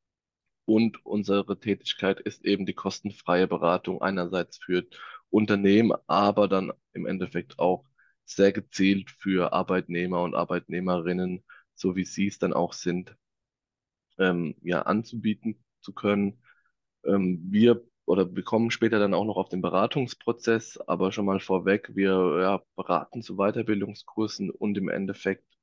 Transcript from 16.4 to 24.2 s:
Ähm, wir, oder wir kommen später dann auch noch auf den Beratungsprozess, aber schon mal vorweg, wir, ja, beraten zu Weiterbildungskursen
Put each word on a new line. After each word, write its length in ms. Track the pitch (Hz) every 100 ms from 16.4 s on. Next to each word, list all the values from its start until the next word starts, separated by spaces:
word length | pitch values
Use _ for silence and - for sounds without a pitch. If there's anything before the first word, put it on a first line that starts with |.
| _ _ _ _ _ _ -
Ähm, 340 | 98 92 90 90
wir, 340 | 104 117 117 - _ -
oder 300 | 92 90 95
wir 80 |
kommen 260 | - 110 117
später 300 | - 113 107
dann 140 | 101
auch 100 | 90 107
noch 120 | 95
auf 100 | 95
den 120 | 92
Beratungsprozess, 1160 | 90 92 113 147 127 - - 117 - 113 - -
aber 360 | - 87 92
schon 120 | 98 101
mal 140 | 98
vorweg, 520 | - 95 92 101 - 101
wir, 440 | 98 95 90 78
ja, 200 | 92 98 - -
beraten 460 | 92 87 - 120
zu 140 | 113 95
Weiterbildungskursen 1120 | 101 120 107 104 101 101 - -